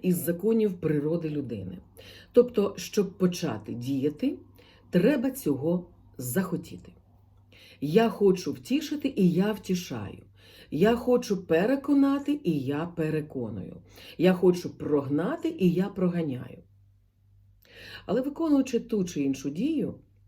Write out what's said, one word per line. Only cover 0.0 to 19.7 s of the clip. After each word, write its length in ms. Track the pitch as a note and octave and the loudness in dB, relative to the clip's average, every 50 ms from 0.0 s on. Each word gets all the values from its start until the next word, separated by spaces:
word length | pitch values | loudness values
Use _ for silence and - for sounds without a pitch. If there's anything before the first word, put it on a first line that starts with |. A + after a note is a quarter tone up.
із 140 | - F#3 F3 | 0 0 0
законів 640 | D#3 - E3 E3+ F3 G3 A3 A3+ A3+ G#3+ G3+ F3+ - | 0 0 -2 -2 0 2 2 2 4 2 0 0 -2
природи 500 | E3+ D#3 D3+ C#3+ C#3 D3+ E3+ E3 D#3+ D#3 | -2 0 0 0 0 0 -2 -2 -4 -4
людини. 480 | D3+ D3 B2+ A#2 A#2 G2 F2+ F2+ - - - - - - - - - - - - | -4 -4 -6 -6 -8 -8 -8 -10 -12 -14 -18 -20 -20 -20 -20 -20 -20 -20 -6 2
Тобто, 420 | - B3 A#3+ B3 - G#3 G3 - - | 6 6 6 6 4 0 0 0 -2
щоб 420 | - - - - G#3 F#3 F3 - - | -6 -10 -4 0 0 0 0 0 0
почати 560 | F#3 F3+ - - F3 C#3+ A2 G#2 - - A2+ | 0 0 0 -2 -6 -6 -6 -6 -8 -10 -10
діяти, 640 | A#2+ A#2+ C3 - - C3+ D3+ D3+ - B3+ C#4+ - - - - - - - - - - - - | -8 -6 -4 -2 0 0 -2 -2 -2 -4 -4 -4 -6 -14 -20 -20 -20 -20 -20 -20 -20 -6 0
треба 400 | - F3 F#3 C4 D4+ B3 A#3+ C4 | 2 4 4 4 4 2 0 -2
цього 600 | - - - D3+ C3+ B2 D3 E3 F3 F3+ - - - - - - - - | -4 -4 -2 -2 -2 0 0 -2 -2 -2 -4 -8 -18 -20 -20 -20 -14 -10
захотіти. 760 | B2+ B2 A#2+ G3 F#3 - E3+ D3 - - F3 - - - - _ _ _ _ _ _ _ _ _ _ _ - - - - - - | -8 -4 -2 -2 -2 -2 -4 -6 -8 -10 -16 -16 -18 -20 -20 _ _ _ _ _ _ _ _ _ _ _ -20 -20 -20 -20 -14 -8
Я 280 | C#3+ D3+ D#3 A3 A#3 A3+ | -2 2 4 4 4 4
хочу 440 | - - G3+ F#3+ F3+ - - D3+ | 2 2 4 4 4 2 -2 -6
втішити, 600 | C3+ - - - B3+ D#4 - - D4+ D4 - C4+ - | -8 -8 -4 -2 -2 -2 -2 -4 -6 -4 -4 -4 0
і 140 | G#3+ F#3 E3+ | 2 4 4
я 220 | D3+ F3+ G3 G#3+ | 4 4 2 0
втішаю. 720 | G#3+ G#3 - - F#3 F3 - - C3+ A2 G2+ E2+ - - - _ _ _ - - - - - - | -2 -4 -4 -4 -4 -4 -4 -8 -8 -8 -10 -10 -12 -16 -20 _ _ _ -20 -20 -20 -20 -14 -6
Я 260 | C#3+ D3 F#3+ A3 A#3+ | 0 2 4 4 4
хочу 500 | A#3 - B3 B3 A#3+ A#3+ - G3 F3 F3 | 2 2 2 2 2 2 0 -4 -4 0
переконати, 920 | - D#3+ E3 G3 A#3+ C#4 C#4 - D4 C#4+ C#4 C#4 C#4 C#4 C#4+ C#4+ D4 C#4+ - - | 2 2 4 4 2 0 0 2 2 4 4 4 4 2 0 -2 -2 -4 -2 -2
і 160 | F3 D#3 C#3 | -2 -2 -2
я 260 | B2 C3+ C#3+ D3+ E3+ | -2 -2 -4 -4 -4
переконую. 920 | F3 - E3+ D#3 D#3 D#3 D#3 D3+ - - C3 A#2 G#2+ A2+ F#2 F2+ - - - - - - - - - - - | -6 -4 -4 -2 -2 -2 -4 -4 -6 -8 -8 -8 -6 -8 -10 -10 -12 -14 -18 -20 -20 -20 -20 -20 -12 -2 4
Я 140 | E3 F3+ | 4 4
хочу 460 | F#3 F3+ F#3+ F3+ F3+ F3+ - - - - | 6 6 4 4 4 4 0 -8 -8 -6
прогнати, 760 | D3 C#3+ D3 C#3+ B2+ C3 C#3+ D3+ F3 A#3+ D#4+ E4+ - D#4+ - - | -2 0 2 2 2 2 0 0 0 -2 -2 -4 -4 -4 -2 2
і 140 | F#3 F3 | 2 2
я 160 | D#3 F3+ G3 G3+ | 2 2 0 -2
проганяю. 760 | - F#3+ F#3 E3+ F3 E3+ D#3+ C#3+ B2 A#2+ - - - - - _ _ _ _ _ _ _ _ _ _ _ _ _ _ _ _ _ _ _ _ _ - - - - - - - | -2 -2 -2 0 0 -2 -2 -4 -4 -8 -10 -14 -18 -20 -20 _ _ _ _ _ _ _ _ _ _ _ _ _ _ _ _ _ _ _ _ _ -20 -20 -20 -18 -18 -12 -6
Але 140 | - F#3+ B3+ | -2 -2 -2
виконуючи 600 | B3+ C#4+ C#4+ - E4 D#4 C#4+ C4+ B3+ - A#3 A#3 | -2 -2 -4 -2 0 2 4 2 2 2 0 -2
ту 240 | A#3+ - A3 G3+ F3+ | -2 0 -2 -2 -2
чи 160 | F3 - D3+ | -2 -2 -2
іншу 300 | C#3 C#3 C3 - - C#3 | 0 0 -2 -2 -4 -6
дію, 440 | C#3+ F3+ B3 D#4+ | -4 -2 -2 0